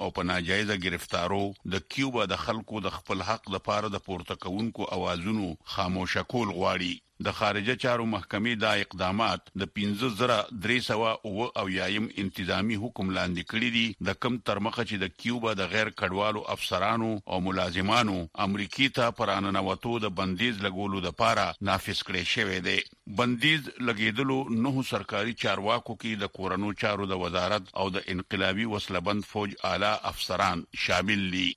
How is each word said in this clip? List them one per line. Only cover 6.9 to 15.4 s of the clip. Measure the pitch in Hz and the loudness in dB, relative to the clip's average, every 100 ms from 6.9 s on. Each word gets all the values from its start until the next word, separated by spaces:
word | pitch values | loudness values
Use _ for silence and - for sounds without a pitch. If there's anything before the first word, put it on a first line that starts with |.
| 90 _ - 98 | -4 _ -6 -4
د | - | 0
خارجه | 104 101 104 123 | 2 2 0 0
چارو | 127 120 113 | 0 2 0
محکمې | 101 - 104 117 113 | -2 -2 -2 0 2
دا | 110 104 | 2 2
اقدامات | - 90 92 101 107 85 - 95 | 0 -2 0 2 2 0 -6 -6
د | 95 | -4
پنځه | 104 101 101 127 101 | -2 -2 0 0 2
زره | 123 107 - 110 | 4 4 2 -2
درې | 104 123 113 | 0 2 2
سوه | 110 113 - 107 | 2 0 0 -2
اووه | 98 120 113 | -2 -2 -2
اویایم | 98 92 92 107 117 - | 0 0 0 0 -2 -2
انتظامی | 95 - 90 95 107 104 | -4 -2 0 0 0 0
حکم | 117 - 95 92 | -4 -2 -2 0
لاندې | 90 85 - | 0 -2 -2
کړي | 113 120 117 | -2 2 2
دي، | 113 - 90 | 0 0 -4
د | 98 | -2
کم | 123 123 - | -2 -2 0
تر | 101 107 | 0 0
مخه | 120 | 0
چې | 107 101 | -2 -2
د | 95 - | -4 -2
کیوبا | 117 120 | -2 0